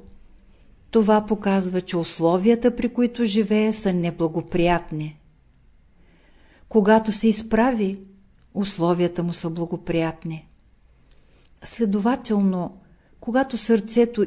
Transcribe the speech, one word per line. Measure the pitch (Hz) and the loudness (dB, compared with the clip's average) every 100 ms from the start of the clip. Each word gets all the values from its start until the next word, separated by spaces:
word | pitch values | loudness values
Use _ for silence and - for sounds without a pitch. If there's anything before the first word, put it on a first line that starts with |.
| - - - - - - - - - | -12 -20 -20 -20 -20 -20 -20 -20 -2
това | 226 208 214 214 | 2 4 4 2
показва, | 202 202 196 185 180 | -2 0 0 0 -4
че | 185 175 | -4 -4
условията, | 165 - 165 180 208 233 247 240 | -4 0 2 2 2 2 2 0
при | 233 | -2
които | 240 240 240 | 0 -2 0
живее, | 233 202 196 214 220 | 0 0 2 2 0
са | 214 196 | 0 -2
неблагоприятни. | 180 170 165 165 165 160 175 170 170 - 156 151 151 _ _ _ _ _ _ _ _ _ _ _ _ - _ - | 0 -2 -2 -2 -2 -4 0 2 2 -2 -8 -8 -12 _ _ _ _ _ _ _ _ _ _ _ _ -20 _ -4
Когато | 226 202 220 220 | 0 4 4 2
се | 202 226 | 0 0
изправи, | 214 - 220 247 233 190 196 - - _ _ _ | 0 0 0 2 0 -2 -6 -12 -20 _ _ _
условията | - 196 - 170 175 175 175 | -6 -6 -2 0 2 0 -2
му | 175 | -4
са | 170 170 | -4 -6
благоприятни. | 170 165 190 - 165 160 165 165 160 - _ _ _ _ _ _ _ _ _ _ _ | -6 -6 -6 -4 -2 -2 -4 -10 -12 -14 _ _ _ _ _ _ _ _ _ _ _
Следователно, | - - 226 208 214 262 - 208 196 185 170 - - _ _ _ | -12 -2 0 2 2 0 0 2 2 0 -4 -10 -20 _ _ _
когато | - 240 269 233 | -2 0 0 -2
сърцето | - 226 202 240 233 233 | 2 2 2 2 2 2